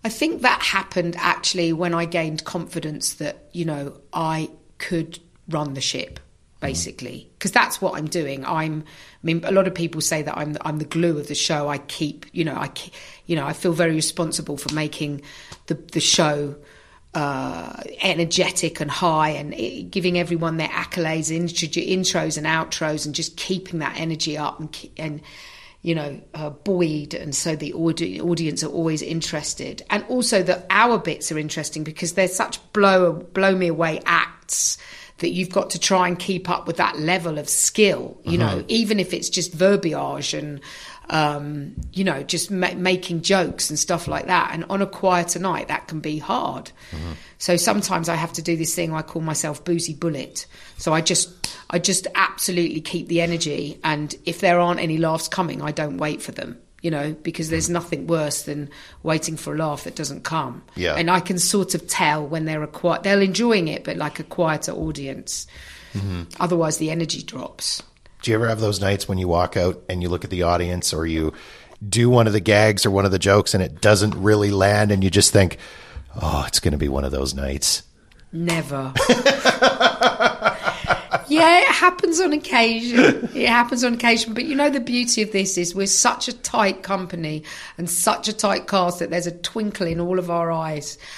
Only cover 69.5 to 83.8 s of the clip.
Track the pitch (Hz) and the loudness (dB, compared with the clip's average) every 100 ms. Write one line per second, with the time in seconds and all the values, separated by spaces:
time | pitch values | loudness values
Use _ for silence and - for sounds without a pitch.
69.5 | - 90 87 - 92 87 85 87 92 85 | 2 0 0 -6 -4 -2 -2 -4 0 2
70.5 | 87 87 90 - 80 82 80 78 - - | 2 2 -2 -2 -2 0 0 0 -4 -18
71.5 | - - - 104 107 120 123 110 104 90 | -20 -20 -14 -4 4 6 8 6 4 4
72.5 | 104 107 101 107 98 98 92 98 101 98 | 6 6 4 4 4 4 4 6 6 6
73.5 | 98 92 78 104 104 104 - 95 107 104 | 2 0 2 6 6 4 2 4 6 4
74.5 | 101 98 104 107 101 95 87 - 107 92 | 4 4 6 4 4 4 6 6 6 4
75.5 | - - - - - - - 76 73 71 | 2 -16 -20 -18 -18 -14 -4 -2 0 0
76.5 | - 87 73 73 67 67 67 67 67 69 | 0 2 2 0 0 0 0 -2 -2 -4
77.5 | 67 - - - _ _ - - 165 170 | -2 0 -2 -4 _ _ -20 -12 -6 -2
78.5 | 165 139 139 131 131 - 240 269 269 269 | -2 -2 -6 -4 0 4 6 6 4 2
79.5 | - 254 - 247 - 262 - 233 - 214 | 4 2 6 2 4 2 4 0 2 0
80.5 | - 202 - - - - - - 302 330 | 0 -4 -4 0 -2 0 -4 2 6 8
81.5 | 349 554 - 359 359 339 330 370 294 - | 8 6 6 4 4 0 2 2 2 2
82.5 | 254 226 226 240 240 - - 233 - 240 | 4 4 2 2 6 6 6 -2 0 4
83.5 | 233 240 247 | 4 4 2